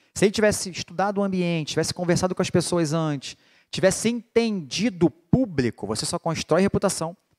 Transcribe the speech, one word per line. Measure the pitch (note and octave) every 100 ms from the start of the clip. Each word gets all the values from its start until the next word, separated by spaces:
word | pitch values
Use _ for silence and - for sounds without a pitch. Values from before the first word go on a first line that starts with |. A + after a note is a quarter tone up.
| _
Se | - G3
ele |
tivesse | G#3 G#3 F#3+ F#3+
estudado | D#3+ - E3+ G3 G3+
o |
ambiente, | G3 F#3 F3 E3 D3+
tivesse | - E3
conversado | - F3 E3+ F#3 F#3
com |
as | F#3
pessoas | F3+ E3 F3 D#3
antes, | E3 D#3 C#3+ - - _ _ _
tivesse | - F#3 F#3 A3
entendido | A#3+ - A3+ A#3 G3+ C3+ C3+ A#3 F3 D#3+
o |
público, | - _ B3 B3 C#3+ A#2+ - G2
você | G#2+ -
só | F3
constrói | E3+ D3 - D#3+
reputação | G3 G3 G3 - E3 F3+ _